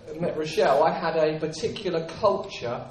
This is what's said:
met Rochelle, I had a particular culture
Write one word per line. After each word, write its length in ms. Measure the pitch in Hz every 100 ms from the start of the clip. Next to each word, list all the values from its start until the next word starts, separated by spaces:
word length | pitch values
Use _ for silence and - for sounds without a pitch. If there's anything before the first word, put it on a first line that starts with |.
| - 156
met 200 | 170 156
Rochelle, 460 | 156 - 175 139
I 140 | 160 175
had 200 | 170 160
a 200 | 156 156
particular 720 | 156 - 226 - 180 165 -
culture 800 | - 208 - - - 120 131 -